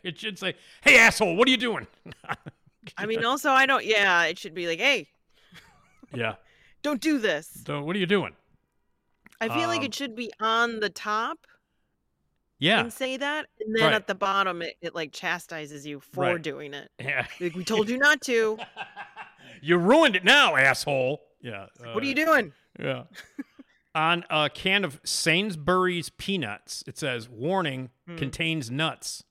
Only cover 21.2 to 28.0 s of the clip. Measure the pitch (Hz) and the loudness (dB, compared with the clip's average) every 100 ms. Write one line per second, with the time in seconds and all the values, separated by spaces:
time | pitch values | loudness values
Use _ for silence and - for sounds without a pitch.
21.2 | _ _ 120 101 98 _ 120 117 277 269 | _ _ -14 -12 -16 _ -8 -4 -2 0
22.2 | 320 302 180 _ _ - 143 127 - - | 4 4 2 _ _ -8 -6 -6 -10 -20
23.2 | - - - - - _ _ 156 160 170 | -20 -18 -18 -20 -20 _ _ 0 2 0
24.2 | - 156 147 - 185 196 180 139 - - | 0 0 0 -2 0 0 0 -6 -6 -2
25.2 | 165 165 214 160 147 185 185 175 151 - | 2 2 0 -4 0 2 2 0 -6 -10
26.2 | - 196 113 101 - - - - 143 123 | -4 -4 -4 -8 -12 -14 -14 -8 -6 -6
27.2 | 113 113 143 190 160 131 127 _ | -8 -8 -2 0 -2 -4 -10 _